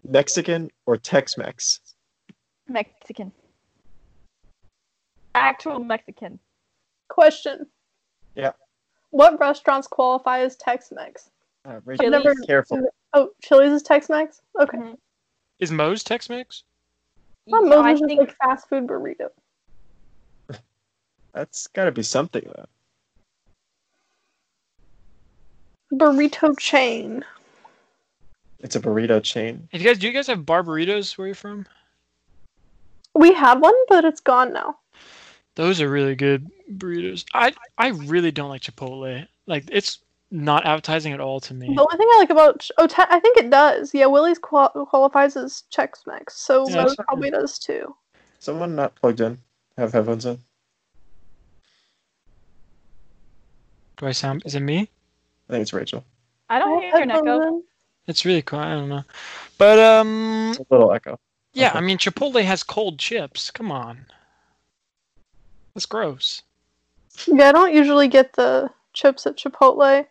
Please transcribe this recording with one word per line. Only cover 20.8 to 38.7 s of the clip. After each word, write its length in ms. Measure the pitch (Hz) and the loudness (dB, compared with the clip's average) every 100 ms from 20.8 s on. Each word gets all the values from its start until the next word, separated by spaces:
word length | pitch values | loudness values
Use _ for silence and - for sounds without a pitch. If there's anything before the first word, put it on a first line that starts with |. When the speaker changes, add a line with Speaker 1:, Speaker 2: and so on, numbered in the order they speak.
| _ _ _ _ _ | _ _ _ _ _
Speaker 1:
That's 340 | - 147 - - | -14 -14 -14 -12
gotta 260 | - 180 | -4 -4
be 100 | 120 | -4
something, 400 | 107 135 165 - | -6 -4 -4 -10
though. 200 | - 50 - _ _ _ _ _ _ _ _ _ _ _ _ _ _ _ _ _ _ _ _ _ _ _ - _ _ _ - _ _ _ _ | -12 -20 -20 _ _ _ _ _ _ _ _ _ _ _ _ _ _ _ _ _ _ _ _ _ _ _ -20 _ _ _ -20 _ _ _ _
Speaker 3:
Burrito 680 | 269 302 277 294 - 311 277 | 0 2 2 0 0 -2 -2
chain. 640 | - 277 254 233 220 226 - _ _ _ _ _ _ _ _ _ - _ _ - | -2 0 0 -6 -10 -14 -16 _ _ _ _ _ _ _ _ _ -20 _ _ -20
Speaker 1:
It's 140 | 107 | -10
a 60 | - | -8
burrito 420 | 113 107 117 110 | -4 -4 0 0
chain. 460 | - 120 113 117 - | -2 -8 -10 -12 -14
Speaker 4:
If 120 | 175 | -2
you 40 | 202 | 0
guys, 120 | 226 | 0
do 80 | 208 | -2
you 80 | |
guys 120 | 254 269 | -6 -6
have 120 | 208 | -8
Barberitos 800 | 147 170 170 156 170 208 196 - | -2 -2 -2 -4 -4 -4 -6 -12
where 80 | 190 | -12
you're 60 | |
from? 320 | 196 202 208 196 _ _ _ _ _ _ _ - _ _ _ - - _ | -12 -16 -16 -18 _ _ _ _ _ _ _ -20 _ _ _ -20 -20 _
Speaker 3:
We 200 | 320 339 | 4 6
had 260 | 359 262 262 | 6 4 6
one, 140 | 320 494 508 | 4 4 4
but 180 | 370 320 | 4 4
it's 140 | 311 | 0
gone 340 | - 247 254 | 0 2 0
now. 240 | - - 294 _ _ - - - _ _ - | -4 -12 -14 _ _ -20 -20 -20 _ _ -4
Speaker 4:
Those 240 | 170 185 | -2 0
are 80 | 147 | -2
really 240 | 143 139 | -2 -2
good 360 | 135 139 139 160 _ - | -2 0 0 -4 _ -20
burritos. 540 | 190 185 170 180 180 - | -14 -10 -8 -8 -10 -6
I, 180 | - 240 - - - | 0 0 -2 -18 -4
I 120 | 247 | -4
really 420 | 175 143 175 170 | -4 -4 -2 -2
don't 180 | 147 143 | -4 -10
like 140 | 135 | -12
Chipotle. 640 | - | -16